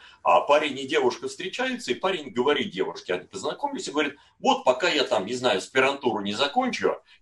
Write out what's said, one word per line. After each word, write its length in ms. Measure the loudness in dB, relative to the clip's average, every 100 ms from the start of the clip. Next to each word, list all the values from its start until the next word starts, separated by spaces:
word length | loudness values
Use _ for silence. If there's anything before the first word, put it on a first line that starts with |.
| -20 -4
а 180 | 2 4
парень 360 | 6 4 2 -4
и 80 | -2
девушка 440 | 2 2 0 -6
встречаются, 640 | -8 -8 -4 -4 -4 -4
и 40 | -2
парень 360 | -2 -2 -4
говорит 380 | 0 2 2 0
девушке, 440 | -4 -4 -4 -6
они 120 | -6 -6
познакомились, 600 | -8 -6 -4 -6 -6 -6
и 40 |
говорит: 260 | -2 -2 -4 _ _
«Вот 260 | 0 2 2
пока 240 | 2 2
я 160 | 2 0
там, 200 | 0 -2
не 100 | -2
знаю, 240 | 0 0
аспирантуру 600 | 0 2 2 2 -2 -2
не 140 | -2
закончу 640 | -2 0 0 0 0 0 -2 -8 -6